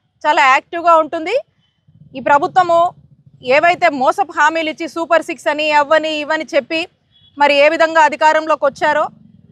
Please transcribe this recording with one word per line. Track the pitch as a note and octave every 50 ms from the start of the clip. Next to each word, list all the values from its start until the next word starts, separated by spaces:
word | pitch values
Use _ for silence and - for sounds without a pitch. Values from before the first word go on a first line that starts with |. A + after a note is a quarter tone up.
| _ _ _ _ -
చాలా | - A3+ C4+ C#4+ C4
యాక్టివ్గా | C4 D4+ - - E4+ E4+ D#4+ E4+ E4 D#4+
ఉంటుంది. | D#4+ D4 F4 E4 D#4+ F4+ A4+ C#5+ D#5+ _ _ _ _ _ _ _ _ _ _ _ - _ -
ఈ | C4 A#3+
ప్రభుత్వము | D4+ C#4+ C#4+ E4+ - - F#4 F4+ F4 E4 E4+ E4+ - - _ _ _ _ _ _ _ _ - - B3 C4
ఏవైతే | D4+ E4 E4+ F4+ F4 F#4 E4 D4 C4
మోసపు | B3+ D4+ E4+ G4+ F#4+ D#4 D#4+
హామీలు | E4 D4 D#4 D#4+ E4 D#4+ D#4 -
ఇచ్చి | - E4 D4+ -
సూపర్ | E4 E4 E4+ E4+ D#4+ D#4
సిక్స్ | - E4 - - E4
అని | D4 D4+ D#4 D4+ D4+ D4
అవని | C#4+ C#4 D#4+ D#4 D#4 D#4+ D#4 D4+ D4
ఇవని | C4+ D#4 D#4 D4+ - E4
చెప్పి | C#4+ A#3+ - E4 D#4+ F4 - _ _ _ _ _ _ _ _ - C#4+
మరి | C#4+ C#4+ C#4+ C#4 C#4+
ఏ | D4+ E4
విధంగా | D#4+ E4 D#4+ D#4+ D#4+ D4+ D4
అధికారంలోకి | D4+ - D#4 D#4 D#4 D#4 D#4 D#4+ D4+ D4 D4 C#4
వచ్చారో, | - - F4 D4+ D4 D4+ E4 - - _ _ _ _ _ _ _